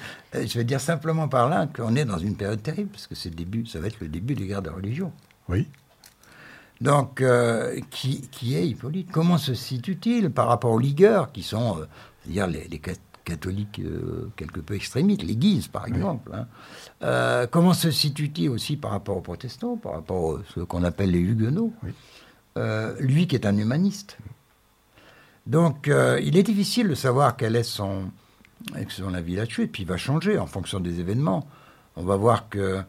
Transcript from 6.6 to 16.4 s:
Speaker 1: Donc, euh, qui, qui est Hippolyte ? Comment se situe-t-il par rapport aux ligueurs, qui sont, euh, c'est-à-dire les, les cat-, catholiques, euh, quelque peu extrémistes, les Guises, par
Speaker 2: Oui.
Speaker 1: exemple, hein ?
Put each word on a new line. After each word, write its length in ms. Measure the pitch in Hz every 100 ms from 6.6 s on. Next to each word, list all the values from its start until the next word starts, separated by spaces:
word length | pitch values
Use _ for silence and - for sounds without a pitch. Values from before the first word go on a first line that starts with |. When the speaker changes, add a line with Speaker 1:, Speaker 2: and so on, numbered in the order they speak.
| - _
Speaker 1:
Donc, 400 | 127 143 123 -
euh, 600 | 127 120 117 113 123 - -
qui, 300 | - 131 143 -
qui 240 | - 120
est 140 | 151 175
Hippolyte ? 420 | - 127 185 -
Comment 260 | 160 170 165
se 180 | 143
situe-t-il 760 | 117 - 127 190 185 226 240 175
par 160 | - 117
rapport 240 | 120 120
aux 80 | 113
ligueurs, 540 | 139 143 202 208 131
qui 100 | 98
sont, 360 | - 107 120 82
euh, 60 | 76 - - _
c'est-à-dire 240 | - 90 92
les, 220 | 78 82
les 100 | 76
cat-, 140 | 82 90 - -
catholiques, 560 | - 80 92 98 104 101
euh, 500 | 85 82 82 82 113 -
quelque 240 | 78 90
peu 140 | 78 101
extrémistes, 480 | - 127 196 202
les 100 | 82
Guises, 320 | 110 196 165 -
par 200 | 101 113
Speaker 2:
Oui. 60 |
Speaker 1:
exemple, 360 | 120 190 123 -
hein ? 120 | 101